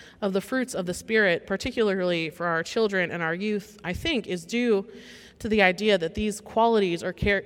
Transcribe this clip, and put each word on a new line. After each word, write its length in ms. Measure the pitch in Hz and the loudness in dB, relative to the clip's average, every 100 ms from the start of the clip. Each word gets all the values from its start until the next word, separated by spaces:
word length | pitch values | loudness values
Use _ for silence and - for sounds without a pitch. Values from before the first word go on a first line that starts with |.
| - - | -20 -6
of 120 | 202 | -2
the 80 | 190 | -2
fruits 340 | - 262 254 | -2 -2 -2
of 120 | - 180 | -4 -4
the 80 | |
Spirit, 520 | 175 - 220 202 165 - | -6 0 2 4 2 -2
particularly 840 | 196 262 240 214 190 180 175 160 | -4 -2 0 0 2 0 0 -2
for 160 | 156 175 | -4 -2
our 180 | 165 | 0
children 480 | 170 233 214 196 170 | -2 0 0 0 -2
and 100 | 170 | -2
our 120 | 165 | -4
youth, 440 | 170 214 208 196 - | -2 -2 -4 -6 -10
I 80 | 175 | -8
think 340 | 180 330 277 - | -4 -2 -2 -2
is 180 | 170 | -8
due 440 | 165 233 247 196 196 - - - - - | -4 -2 2 2 0 -12 -20 -20 -20 -12
to 100 | 226 | 0
the 140 | 214 | 4
idea 340 | 185 180 214 190 | 4 4 2 2
that 180 | 165 208 | 0 -2
these 240 | 214 208 | -4 -4
qualities 640 | - 226 233 220 190 170 | -4 2 4 4 2 -2
are 80 | 185 | -6
char-, 320 | 175 208 196 | -2 0 0